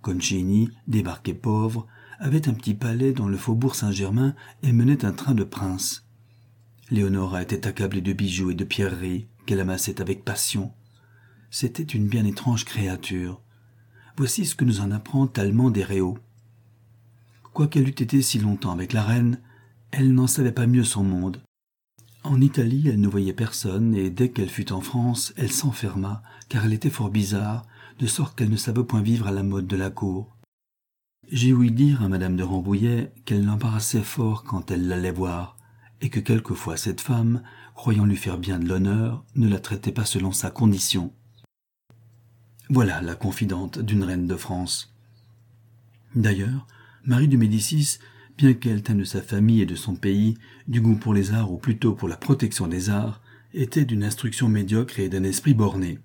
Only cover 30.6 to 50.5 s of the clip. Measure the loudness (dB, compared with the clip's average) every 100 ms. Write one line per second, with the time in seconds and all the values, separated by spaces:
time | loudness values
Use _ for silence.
30.6 | _ _ _ _ _ _ -6 2 4 6
31.6 | 4 6 4 4 2 0 0 -2 0 -2
32.6 | 0 0 2 0 -4 -12 -2 0 2 0
33.6 | 0 -2 0 -2 -2 -2 -2 -2 -6 -8
34.6 | -4 -4 -2 -2 -4 -4 -4 -4 -8 -14
35.6 | _ _ -20 _ -4 -4 0 -2 -2 -8
36.6 | -6 -6 -6 -6 -2 0 2 0 -4 -20
37.6 | -20 -6 0 4 4 2 -2 -6 -4 -2
38.6 | 0 2 2 2 0 -4 -6 2 2 2
39.6 | -2 -6 -4 -4 -2 -2 -2 -2 -6 2
40.6 | 4 4 0 -2 -4 -10 _ _ _ _
41.6 | _ _ _ _ _ _ _ _ _ -20
42.6 | 0 2 4 0 -6 -4 -6 -2 -4 -2
43.6 | -6 -6 0 0 0 -2 -2 -4 -6 -6
44.6 | -4 -8 -10 _ _ _ _ _ _ _
45.6 | _ _ _ _ _ 0 2 0 -2 -6
46.6 | -10 -20 -20 _ 0 4 4 4 4 2
47.6 | 0 0 0 -4 -10 -20 -20 4 4 6
48.6 | 2 0 0 0 0 -6 -2 2 6 6
49.6 | 4 -2 -6 -2 0 4 2 0 -10